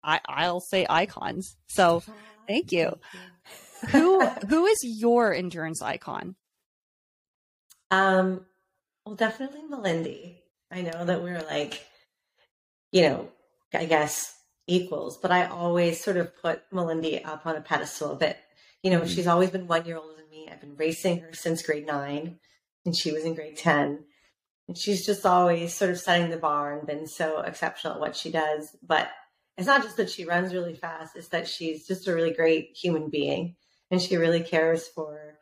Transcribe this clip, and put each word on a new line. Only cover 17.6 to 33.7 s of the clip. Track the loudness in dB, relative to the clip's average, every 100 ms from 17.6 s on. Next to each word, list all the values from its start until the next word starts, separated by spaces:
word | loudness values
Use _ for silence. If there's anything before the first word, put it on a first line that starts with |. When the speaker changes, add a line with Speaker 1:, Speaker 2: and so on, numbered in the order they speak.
Speaker 2:
pedestal | -2 -4 -2 -6 -6
a | -2
bit. | -2 -2 _ _ _ _
You | 2
know, | 4
Speaker 1:
Mm-hmm. | 2
Speaker 2:
she's | 0 4
always | 4 4
been | 0 0
one | -2 -2
year | -10
older | -12 -20
than | -20
me. | -20 -18
I've | -18
been | -18 -4
racing | -2 0 0 -2
her | -4
since | -8 -4 -4
grade | -2 -4 -2
nine, | -4 -4 -6 -6 -12 _ _ _ _
and | -4 -2
she | -2
was | -2
in | -4
grade | -6 -10 -4
ten. | 2 4 2 -2 -10 _ _ _ _ _ -16
And | -8
she's | -2 -2 0
just | 0
always | 4 6 6 4 0
sort | -2 0
of | 0
setting | 2 2 2
the | 0
bar | 0 0 -2 -6
and | -6
been | -8 -8
so | -4 -2 -2
exceptional | -6 -4 -6 -4 -8
at | -6
what | -6
she | -6 -4
does. | -2 0 -2 -4 -16
But | 0 0 2 -6 -20 _ _ -6
it's | 4
not | 4
just | 4 -2
that | -4
she | -2 -2
runs | 0 0
really | -2 -6
fast, | -6 -10 -10 -12 -16
it's | -6
that | -4 -4
she's | -6 -6 -6 -6
just | -6 -2
a |
really | 2 2
great | 4 4 4 0 -4
human | 0 0 0
being. | -2 0 0 -4 -8 _